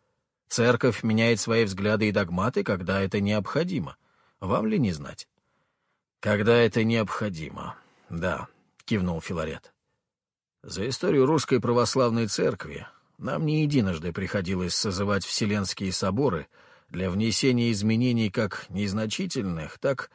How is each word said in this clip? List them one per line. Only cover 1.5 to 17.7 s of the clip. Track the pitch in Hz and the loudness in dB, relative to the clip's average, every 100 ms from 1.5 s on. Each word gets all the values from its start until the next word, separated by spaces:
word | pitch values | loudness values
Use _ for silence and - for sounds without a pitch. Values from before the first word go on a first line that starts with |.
| 113 | 2
взгляды | 110 95 101 107 107 | 2 0 0 2 2
и | |
догматы, | 101 87 90 107 202 | 2 0 0 0 0
когда | 190 98 87 98 | -2 -2 -2 -2
это | 98 104 | 0 0
необходимо. | 101 104 101 - 180 165 85 - _ _ _ _ | 0 0 -2 -2 -2 -4 -6 -10 _ _ _ _
Вам | 92 131 220 | -2 0 0
ли | 214 | 2
не | 117 | 0
знать?" | 80 71 - - _ _ _ _ _ _ _ _ _ | -2 -8 -14 -18 _ _ _ _ _ _ _ _ _
"Когда | - 107 107 117 | -2 2 4 6
это | 117 117 | 4 4
необходимо, | 110 117 104 - 107 82 76 69 73 - _ _ - | 2 2 0 -4 -6 -6 -10 -10 -12 -12 _ _ -12
да", | 85 87 76 - _ _ _ - | -6 -4 -4 -8 _ _ _ -2
кивнул | 110 90 82 | 0 0 -4
Филарет. | - 87 80 71 - _ _ _ _ _ _ _ _ _ | -6 -4 -4 -8 -14 _ _ _ _ _ _ _ _ _
"За | - - 113 | -12 -6 -6
историю | 131 180 151 131 | -2 2 4 6
Русской | 156 - 127 | 4 2 2
Православной | 117 120 113 135 123 117 113 | 2 2 2 2 2 2 0
Церкви | - 87 - 78 73 - - _ - | 0 0 -2 -8 -12 -14 -20 _ -12
нам | 107 151 156 | -6 -4 0
не | 156 | 2
единожды | 151 143 98 82 85 | 2 2 2 0 -4
приходилось | 85 95 104 90 95 90 - | -4 -4 -2 -2 -2 -2 -2
созывать | 110 90 101 101 - | -2 -2 0 -2 -2
вселенские | - 107 104 95 - 95 | -2 0 0 -2 -4 -4
соборы | 90 98 98 139 85 69 _ - - _ | -2 0 2 0 0 -6 _ -20 -20 _
для | 87 92 | -4 -2
внесения | 92 113 107 139 123 117 | 0 0 2 2 4 2